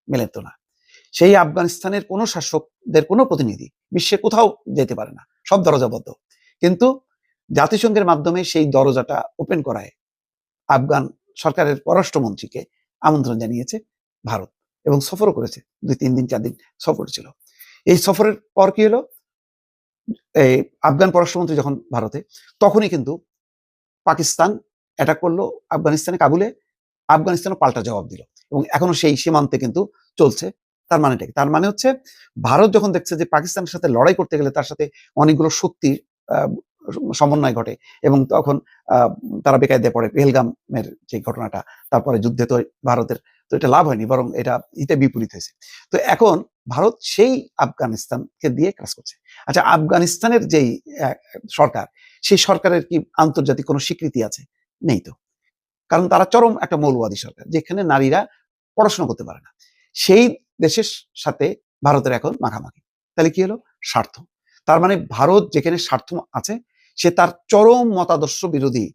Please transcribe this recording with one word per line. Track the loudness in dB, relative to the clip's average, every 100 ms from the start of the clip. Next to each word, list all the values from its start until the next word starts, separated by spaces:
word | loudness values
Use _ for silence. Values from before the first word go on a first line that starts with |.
| -6
মেলে | -4 -4
তো | -10
না। | -18 _ _ _ _ _ _
সেই | 4 6 6
আফগানিস্তানের | 4 0 -4 -4 -8 -8 -6
কোনো | -6 -6
শাসকদের | -6 -6 -6 -6 _ -2 0 2
কোনো | 2 2
প্রতিনিধি | 0 -4 -6 -14 _ -8
বিশ্বে | -6 -2 -2
কোথাও | 0 2 2 0 -6
যেতে | -4 -2 -4
পারে | -12
না, | -16 _ _
সব | 0 2
দরজা | 2 2 0
বন্ধ। | -4 -12 -20 _ _ _ _
কিন্তু | 0 4 2 2 _ _ _ _ -4
জাতিসংঘের | 0 2 2 2 2 2
মাধ্যমে | 2 0 -2
সেই | -2 0 2
দরজাটা | 2 2 2 -2 -6 -6 -8
ওপেন | -6 -4
করায় | -4 -8 -10 _ _ _ _ _ _ _ 0
আফগান | 0 2 -2 -4 -12 _ -8
সরকারের | -4 0 -2 -2 0
পররাষ্ট্রমন্ত্রীকে | 0 0 -2 -2 -6 -12 -14 -16 _ _ _
আমন্ত্রণ | 0 2 0 -4
জানিয়েছে | -6 -8 -8 -12 -14 _ _ _ -8
ভারত | -8 -8 _ _ _ 0
এবং | 0
সফরও | 0 -2 -2
করেছে, | -2 -6 -12 _ _ -6
দুই | -2
তিন | -2 -2
দিন, | -2
চার | -4
দিন | -6 -12 _ -8
সফর | -4 -4 -6
ছিল। | -12 -16 _ _ _ _ _ 2
এই | 4
সফরের | 4 2 2 0 _ 2
পর | 2
কি | 4 2
হলো? | 2 -4 _ _ _ _ _ _ _ _ _ -14 -14 _ 4
এই | 4 4 -2 _
আফগান | 0 2 2
পররাষ্ট্রমন্ত্রী | 2 0 -2 -2 -2
যখন | -2 -6 -6
ভারতে, | -6 -6 -8 -14 -20 _ 0
তখনই | 2 4 0
কিন্তু | -2 -6 -10 _ _ _ _ _ _ _ _
পাকিস্তান | -2 0 -2 0 0 -2 -12 _ _ -4
অ্যাটাক | -2 0
করলো | -2 -2 -4 -8 -6
আফগানিস্তানে, | -2 0 -2 -2 0
কাবুলে। | 2 2 -2 -6 _ _ _ _ 2
আফগানিস্তানও | 2 2 -2 -4 0
পাল্টা | 0 0
জবাব | -4 -6 -8
দিল | -16 -20 _ -8
এবং | -6 -2
এখনো | 0 0
সেই | 2 0 0
সীমান্তে | 0 0 0 -2
কিন্তু | -4 -4 -6 _ _ 2
চলছে। | 2 2 -10 -14 _ _ -2
তার | 0
মানেটা | 0 -2 -6
কি? |
তার | -4 -2
মানে | 0 -2
হচ্ছে | 0 -2 -2 _ _ _ -6
ভারত | 0 4 4
যখন | 2 0
দেখছে | -2 -4 -6
যে | -2
পাকিস্তানের | -2 -2 -8 -8
সাথে | -4 0
লড়াই | 2 4
করতে | 2 -2 -2
গেলে | -2
তার | -4
সাথে | -6 -6 -8 _ _ 4
অনেকগুলো | 4 4 2
শক্তির, | -2 -6 -2 -2 -2 _ _ -6
আহ, | -4 -2 -6 -14 _ -14 -10 -6
সমন্বয় | 0 0 2 0
ঘটে | -4 -8 -12 _ _
এবং | 2 2 2
তখন, | 0 0 -2 -6 _ -2
আহ, | 2 2 -2 -12 -4
তারা | 2 2
বেকায়দায় | 4 2 0
পড়ে। | -2 -2
পেহেলগামের | 0 2 2 0 -4 -10 -10 -10 -14 _
যে | -10
ঘটনাটা, | -8 -10 -10 -12 -14 -20 -2
তারপরে | -2 0 -2
যুদ্ধে | -2 -2 -2
তো | -2 -4 _ -2
ভারতের | -2 -2 -8 _ _ -6
তো | -2
এটা | 2
লাভ | 4 2
হয়নি, | 0 -2
বরং | -2 -2 -6
এটা | -4 -4 -6 -8
হিতে | -2 0
বিপরীত | 0 -2 -8
হয়েছে। | -10 -18 _ -20 -20 _
তো | -4
এখন | 0 2 2 2 -4 _ -8
ভারত | -2 -2 -2
সেই | -4 2 2 0 -6 -4
আফগানিস্তানকে | -4 -2 -6 -6 -8 -10 -10 _ -4
দিয়ে | 0 -2
কাজ | -4 -12
করছে। | -14 -18 -20 _ -14 -2
আচ্ছা, | 0
আফগানিস্তানের | 2 2 2 2 0 0 0 0 2
যেই, | 2 2 -2 -10 -6
আহ, | -6 -6 _ -20 -6
সরকার, | 0 0 0 -12 _ _ _
সেই | 2 2
সরকারের | 4 2 2 0 0
কি | -4 -2 0
আন্তর্জাতিক | 0 0 -2 -2 -2
কোনো | -4
স্বীকৃতি | -4 -6 -6 -4
আছে? | -6 -8 _ _ _ _
নেই | -2 -2
তো, | -4 -20 _ _ _ _ _ _ -2
কারণ | 0 2
তারা | 2 4
চরম | 4 4 2
একটা | -4 -2
মৌলবাদী | 0 0 -2 -8
সরকার, | -14 -18 -8
যেখানে | -6 -4 -4
নারীরা | 0 2 2 0 -2 _ _ _ _ 0
পড়াশোনা | 0 0 -6
করতে | -6
পারে | -12 -20
না। | _ _ _ _ _
সেই | -4 4 6 4 0 _ -2
দেশের | -2 0 -4 -8 _ -10
সাথে | -8 -4 -4 -6 _ _ 0
ভারতের | 2 0
এখন | -2 -4 -6
মাখামাখি। | -8 -8 -14 _ _ _ _ 0
তাহলে | 0
কি | 0
হলো? | -4 -6 _ _
স্বার্থ। | -6 -4 -4 -10 -20 _ _ _ 2
তার | 2
মানে | 2 0 -4
ভারত | 0 4 4 2
যেখানে | -2 -2 -4
স্বার্থ | -4 -6 -6 -12 -10
আছে, | -10 -8 -10 -14 _ _ -4
সে | 0
তার | 2 0 -2 0
চরম | 6 6 6 2 0
মতাদর্শ | 0 -2 -2 -6 -4
বিরোধী | -2 -2 -2 -6